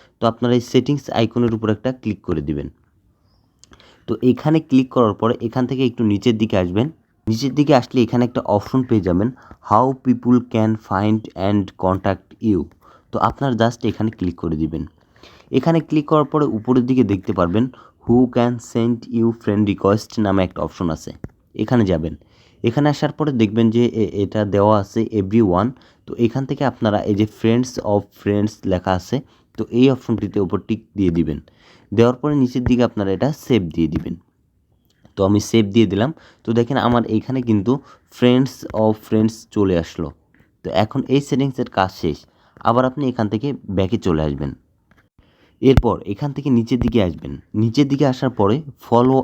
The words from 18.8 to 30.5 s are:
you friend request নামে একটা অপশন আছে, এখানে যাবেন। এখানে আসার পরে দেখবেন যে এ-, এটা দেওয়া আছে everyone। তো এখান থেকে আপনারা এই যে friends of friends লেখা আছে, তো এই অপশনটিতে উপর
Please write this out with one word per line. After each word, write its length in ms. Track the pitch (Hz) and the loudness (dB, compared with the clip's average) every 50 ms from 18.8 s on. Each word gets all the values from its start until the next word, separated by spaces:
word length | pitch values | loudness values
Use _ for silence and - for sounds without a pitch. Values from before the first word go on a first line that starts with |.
| 113 117 120 113 - - 117 | 0 0 -2 -4 -6 -6 -2
you 100 | 117 113 117 113 113 - | 0 0 0 0 -2 -2
friend 220 | - 104 101 107 101 98 | -2 0 0 2 0 0
request 380 | - - 98 101 107 - - - - | 0 2 2 2 2 -2 -6 -4 -2
নামে 220 | 107 101 95 98 92 | 0 0 2 2 0
একটা 160 | 90 - - 80 | 0 -2 -6 -8
অপশন 260 | 80 - - 92 85 | -8 -6 -4 -4 -4
আছে, 200 | 80 - - - - - - - _ _ _ _ - | -4 -4 -8 -14 -16 -16 -16 -18 _ _ _ _ -8
এখানে 300 | - 110 - 131 120 107 | -6 -4 0 2 2 2
যাবেন। 300 | 92 90 78 80 82 80 - _ _ _ _ _ _ _ _ - | 2 0 0 -2 -6 -8 -10 _ _ _ _ _ _ _ _ -4
এখানে 220 | 117 117 147 143 147 | -2 0 2 0 0
আসার 240 | 143 - - 147 - | 0 0 -4 -6 -4
পরে 200 | - 156 151 135 | -4 -4 -2 0
দেখবেন 340 | 120 113 101 104 117 113 113 | 0 0 0 2 2 2 2
যে 120 | 110 117 120 | 4 2 2
এ-, 280 | 117 - 113 107 87 - 101 101 | 2 0 0 -2 -2 -2 -4 -4
এটা 180 | 90 - 110 104 | -2 -2 -2 -2
দেওয়া 300 | 101 92 101 98 104 107 104 | 0 2 2 4 4 4 4
আছে 220 | 98 - - 113 113 - - | 2 -2 -2 -2 -2 -2 0
everyone। 580 | 107 95 95 101 117 113 95 87 90 104 127 131 - _ _ _ _ _ | -2 -2 2 2 4 4 4 4 2 2 0 -2 -8 _ _ _ _ _
তো 60 | - - - | -12 -4 0
এখান 240 | 120 113 - 135 135 | 0 0 0 -2 -4
থেকে 160 | 127 147 139 143 | -4 -4 -2 -2
আপনারা 340 | 123 117 - 120 107 104 101 | -2 -2 0 -2 0 0 0
এই 160 | - - 104 | 0 0 0
যে 120 | 98 107 107 - - | 0 0 -2 -2 -2
friends 300 | - 113 113 120 123 123 - - - - 104 | 0 2 2 2 0 -2 -6 -8 -4 0 0
of 80 | 104 101 - _ - | -2 -2 -4 _ -8
friends 320 | - 101 101 104 104 104 - - - 98 92 | -4 -2 0 0 0 -2 -4 -6 -4 -2 -2
লেখা 200 | 90 - 98 92 | -2 0 -2 -2
আছে, 240 | 92 - - 120 131 127 _ _ _ _ _ _ - | -2 -2 -4 -6 -6 -6 _ _ _ _ _ _ -10
তো 40 | 110 - | -8 -2
এই 160 | - 120 127 139 | 2 4 4 4
অপশনটিতে 480 | 131 127 - - 117 101 - 95 85 107 | 4 2 -2 -4 -4 -2 -4 -4 -2 -2
উপর 180 | 98 87 | -2 -2